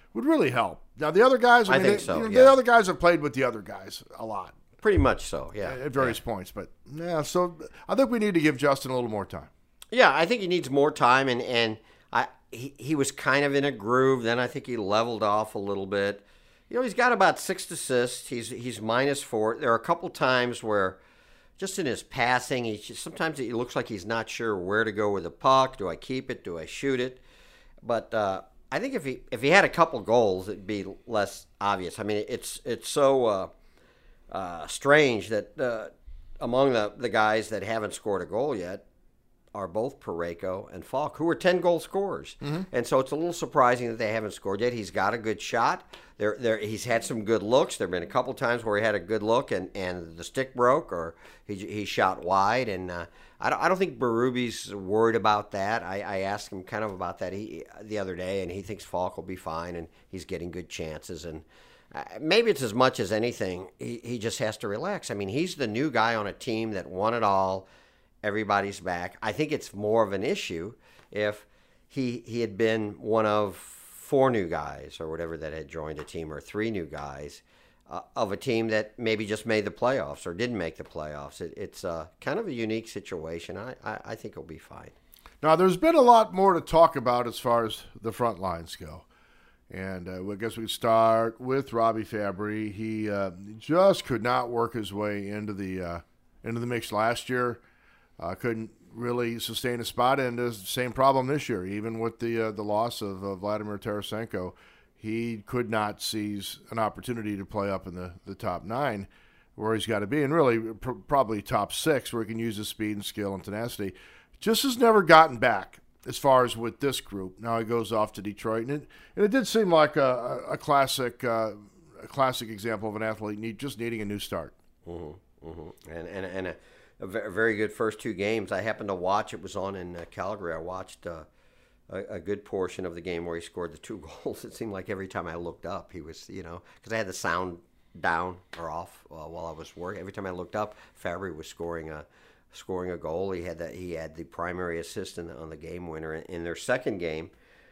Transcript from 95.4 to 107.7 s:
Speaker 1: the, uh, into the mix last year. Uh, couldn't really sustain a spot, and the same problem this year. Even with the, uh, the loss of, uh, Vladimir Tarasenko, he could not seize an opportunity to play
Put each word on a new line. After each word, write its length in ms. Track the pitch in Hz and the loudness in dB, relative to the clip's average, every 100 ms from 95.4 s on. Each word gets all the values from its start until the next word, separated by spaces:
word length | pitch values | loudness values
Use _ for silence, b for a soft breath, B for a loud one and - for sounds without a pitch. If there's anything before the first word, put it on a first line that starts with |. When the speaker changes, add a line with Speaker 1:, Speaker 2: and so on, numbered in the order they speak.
| 107 | -6
Speaker 1:
the, 280 | 98 95 92 | -6 -6 -4
uh, 180 | 87 82 - _ _ _ | -6 -8 -12 _ _ _
into 160 | 113 117 | -8 -6
the 60 | 120 | -4
mix 260 | 117 - | -4 -2
last 380 | 104 113 117 - | 0 0 0 -2
year. 280 | 127 123 110 b b b b b - | 0 0 -4 b b b b b -10
Uh, 140 | 82 | -8
couldn't 360 | 95 120 110 110 _ - | -4 -4 -4 -8 _ -20
really 460 | 110 120 123 120 117 | -8 -4 -2 -2 -4
sustain 420 | - 107 127 120 | -6 -4 -4 -4
a 40 | |
spot, 360 | 113 127 127 139 | -4 2 2 4
and 180 | 127 120 | 0 -2
the 140 | 120 | -4
same 400 | 104 92 123 127 | -4 -6 -4 -4
problem 340 | 131 135 135 127 | 4 4 4 0
this 220 | 147 - | -2 -2
year. 180 | 98 92 | -4 -4
Even 320 | 104 113 113 | -6 -6 -4
with 220 | 113 - | -4 -2
the, 280 | 117 113 110 | -2 0 -2
uh, 20 | |
the 100 | 104 | -2
loss 380 | 104 104 117 - | -2 0 0 -4
of, 240 | 104 95 | -8 -6
uh, 100 | 98 | -6
Vladimir 440 | 92 101 107 104 101 | -4 -4 -4 -4 -6
Tarasenko, 720 | 113 104 - 107 113 95 90 b b b b | -4 -6 -6 -8 -6 -6 -6 b b b b
he 480 | _ 107 113 117 110 - | _ -6 -4 -4 -8 -6
could 240 | 123 110 | -4 -2
not 320 | 110 107 - | 0 -2 -4
seize 560 | - 110 104 101 92 - - | -6 -4 -4 -6 -8 -14 -10
an 80 | 113 | -2
opportunity 580 | 107 98 123 117 104 101 | -2 -4 -8 -6 -4 -6
to 80 | 95 | -6
play 240 | 104 101 | -4 -4